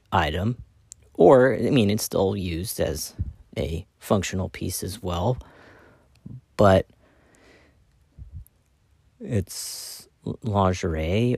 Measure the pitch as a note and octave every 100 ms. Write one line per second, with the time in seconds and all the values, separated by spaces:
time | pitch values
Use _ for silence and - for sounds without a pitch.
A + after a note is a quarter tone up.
0 | - F#2 D#2 E2 G#2 B2 - _ _ -
1 | _ - F3 C3+ C3 - A#2 C3 G2+ G#2
2 | - - F#2+ G2+ F2+ E2 G2 - D#2+ D2
3 | - - - - _ - D2+ E2 - _
4 | - G#2+ - F#2+ F2+ - F2+ - F#2 F#2
5 | F#2+ F2 B2+ B2+ - - - - - _
6 | _ _ - - - - G#2 F#2+ - _
7 | _ _ _ _ _ _ _ _ _ _
8 | _ - - - - _ _ _ _ _
9 | _ _ A3 G#2+ F#2 - - - - -
10 | - _ - - - G2+ F#2+ F#2 F2 D#2
11 | D#2+ G2+ A#2+